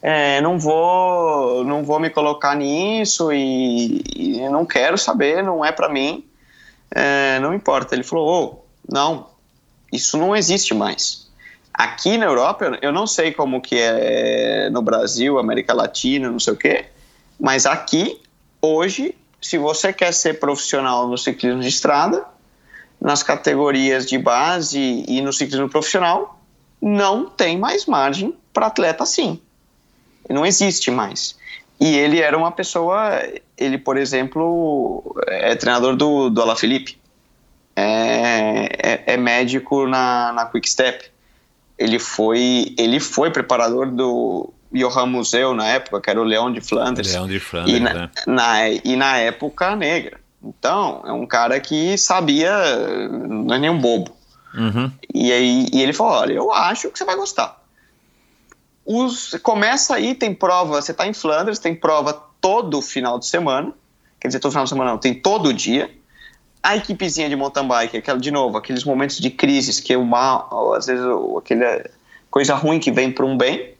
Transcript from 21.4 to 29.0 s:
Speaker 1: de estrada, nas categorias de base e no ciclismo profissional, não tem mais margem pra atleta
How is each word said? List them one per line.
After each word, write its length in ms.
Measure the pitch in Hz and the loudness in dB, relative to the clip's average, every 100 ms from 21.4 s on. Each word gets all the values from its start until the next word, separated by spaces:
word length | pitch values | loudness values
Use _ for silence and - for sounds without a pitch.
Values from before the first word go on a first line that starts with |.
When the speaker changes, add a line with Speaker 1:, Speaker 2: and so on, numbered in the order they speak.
| 123 127 | -2 0
Speaker 1:
de 80 | 127 | 0
estrada, 560 | 135 - 143 170 180 - - _ _ _ - - _ | 0 2 2 2 0 -4 -18 _ _ _ -20 -20 _
nas 240 | - 143 | -2 0
categorias 840 | - 147 - 139 143 135 135 131 131 | 0 0 0 2 2 2 2 0 0
de 100 | 131 | 0
base 880 | - 120 151 180 156 139 135 120 - | 2 2 2 0 -2 -2 -2 -2 -2
e 140 | 127 | -2
no 100 | 139 | -2
ciclismo 340 | 135 147 135 139 | -2 -2 -2 0
profissional, 720 | 151 156 202 175 185 415 - _ _ _ _ | 0 0 0 2 0 -2 -10 _ _ _ _
não 460 | 214 208 196 208 339 | 0 2 2 2 -4
tem 320 | - 180 170 | 0 0 0
mais 260 | 226 392 | 0 -2
margem 500 | 392 165 135 147 202 - _ | 0 2 2 0 -4 -6 _
pra 140 | - 214 | 0 0
atleta 340 | - 165 160 | 2 0 0